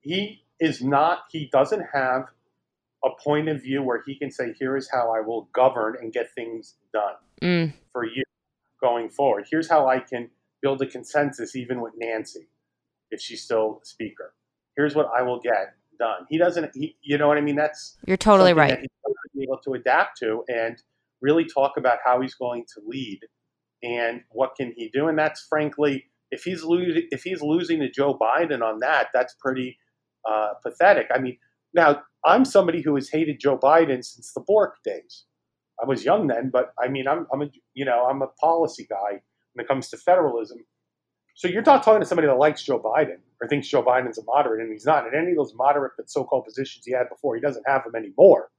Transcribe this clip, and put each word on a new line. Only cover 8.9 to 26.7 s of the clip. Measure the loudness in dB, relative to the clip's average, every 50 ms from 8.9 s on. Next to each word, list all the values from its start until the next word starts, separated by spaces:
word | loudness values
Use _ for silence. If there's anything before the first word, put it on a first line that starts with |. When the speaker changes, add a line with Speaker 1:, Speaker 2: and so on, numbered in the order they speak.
| 0 0 -4 -6
Speaker 1:
forward. | -4 -2 0 0 0 0 -2 -4
Here's | -2 -4 0 2
how | 2 4 4 4
I | 2 0
can | -2 -6 -10 -10 -10 -10 _ _ _ _ _ _
build | -2 -2 0 0 -4
a |
consensus | -6 -6 -14 -16 -4 0 0 0 0 -2 -8 -12 -10 -8
even | -12 -8 -6 -6 -6
with | -6 -10 -10
Nancy, | -10 -8 -6 -6 -6 -8 -8 -14 -20 -20 _ _ _ _ _ _ _ _ _ _ _ _ _ -12
if | -12
she's | -12 -12 -14 -14 -8
still | -2 0 0 0 0 -4 -8 _
speaker. | -20 -14 _ -12 -12 -12 -14 -18 -18 _ _ _ _ _ _ _ _ _
Here's | -2 -2 0 2
what | 0 0 0 0
I | -2 0
will | 0 -4 -4
get | -2 -2 0 0 -2 -6 _ _ _ _ _
done." | _ -4 -4 -4 -6 -8 _
He | 0 2
doesn't, | 2 2 2 -2 -6 -6 _
he, | -10 -10 -10 -10 _ _
you | -4 -2 2
know | 4 4
what | 4 2
I |
mean? | 2 0 0
That's | 0 -2 -2 -4 -8 -18 -20 -20 _ -4
Speaker 2:
You're | -2 -2
totally | 0 4 6 8 8 8 8
Speaker 1:
something | 8 8
Speaker 2:
right. | 6 4
Speaker 1:
that | 4 0
he's | -4 -12 _ _ _
gonna | -6 -6 -6 -8 -14 _
be | -10 -6
able | -6 -6 -6
to | _ -8 -8
adapt | -4 0 2 2 2 2 0 -2 -6
to | -4 -4 -4 -4 -4 -6
and | -4 -4 -4 -4 -6 -10 _ _ _ _ _ _ _ _
really | 0 2 2 2 2
talk | 0 0 0 0 0 0
about | 0 0 0 0 2 2
how | 2 2 2
he's | 0 -4 -8
going | _ -8 -6 -6 -8 -10 _ -18
to | -18 -14
lead | -12 -10 -10 -10 -10 -12 -14 -16 -20 _ _ _ _ _ _ _ _ _ _
and | -8 -6 -4 -2 -2 -4 -4 -6 -14 _
what | _ -4 -4 -4 -2
can | _ -8 -8 -8
he | -12 -14 -6 -2
do. | -2 0
And | 0 0
that's, | 0 0 0 -2 -6 -8 _
frankly, | -2 -2 -2 -2 -2 0 0 0 0 -2 -8 _ _ _ _ _ -12
if | -10 -8
he's | -8 -8 -8 -2
lo-, | 0